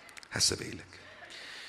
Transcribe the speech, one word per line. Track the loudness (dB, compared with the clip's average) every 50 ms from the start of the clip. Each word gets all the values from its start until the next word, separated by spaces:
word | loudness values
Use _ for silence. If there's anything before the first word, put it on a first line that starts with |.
| -16 -14 -14 -14 -6 -2
هسه | 4 6 8 8 8
بيلك. | 6 2 -2 -4 -6 -8 -10 -12 -14 -14 -14 -14 -14 -12 -10 -10 -10 -8 -8 -8 -8 -8